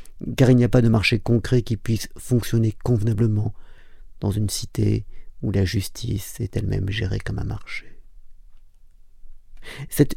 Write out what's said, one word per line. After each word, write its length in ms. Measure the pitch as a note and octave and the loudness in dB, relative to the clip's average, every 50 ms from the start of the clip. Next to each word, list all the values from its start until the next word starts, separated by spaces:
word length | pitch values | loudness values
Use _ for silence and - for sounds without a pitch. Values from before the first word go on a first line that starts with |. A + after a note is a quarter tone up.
| - - - - - - - | -16 -16 -14 -10 -8 -4 2
car 140 | - A#2 A#2 | 6 6 8
il 60 | B2+ | 8
n'y 80 | A#2+ A#2+ | 8 6
a 40 | A#2 | 6
pas 140 | - B2+ A2+ | 6 6 6
de 60 | A#2 | 6
marché 300 | A2 G#2+ G2 - B2 A2 | 6 4 4 2 0 0
concret 440 | - - A#2 A#2 - - C3 B2 - | 2 2 2 2 2 4 2 2 2
qui 140 | - A2+ | 2 -2
puisse 320 | - - - A2+ G#2 - - - | -2 -2 -2 -2 -2 -2 -6 -12
fonctionner 600 | - - - B2+ A#2 - - - A#2 A2+ A2 - - - | -10 -2 0 0 2 2 2 2 2 2 2 0 -2 0
convenablement 720 | - B2 A2 G#2 A#2 A2 G#2 A#2 A2 G#2+ G#2 G#2 A2 - - - - - - - - - - - - - - | 0 2 2 2 2 2 2 2 2 2 2 0 -2 -4 -8 -12 -16 -16 -18 -18 -18 -18 -16 -16 -16 -10 -4
dans 100 | - G2+ | -2 -2
une 200 | G2 G#2+ G#2 G2+ | 0 0 0 -2
cité 560 | - - - - - - G#2+ G#2 G#2+ A2 - - - - - - - - - | -2 -4 -6 -6 -2 0 2 2 2 0 -2 -6 -10 -10 -10 -12 -10 -6 -4
où 80 | A2+ | 0
la 140 | G2 G2 G2 | 2 2 2
justice 720 | F2+ - G2 F#2+ - - - - A#2 G#2 G2+ - - - - | 2 0 -2 -4 -4 -6 -8 -6 -4 -4 -4 -6 -8 -8 -8
est 160 | A2 G#2 - | -6 -4 -4
elle-même 340 | - F#2 F#2+ G2 G2 G2 F#2+ | -4 -2 -2 -2 -2 -2 -2
gérée 300 | F#2+ G2+ G2 G2 G2+ G2+ | -2 -2 -2 -2 -2 -4
comme 180 | - - G#2 G2+ | -4 -4 -4 -4
un 60 | G2+ | -4
marché. 420 | G2+ G#2+ - - - - - - - - - - - - - - - - - - - - - - - - - - - - - - - - - - - - - - - - - - - - - C#3 - | -4 -6 -6 -8 -10 -10 -10 -10 -12 -14 -16 -16 -18 -18 -18 -18 -18 -18 -18 -20 -20 -20 -20 -20 -20 -20 -20 -20 -20 -20 -20 -20 -20 -20 -16 -14 -14 -14 -14 -16 -18 -16 -16 -14 -14 -12 -12 -12 -2
Cette 280 | - - D3 - - | 2 2 2 2 2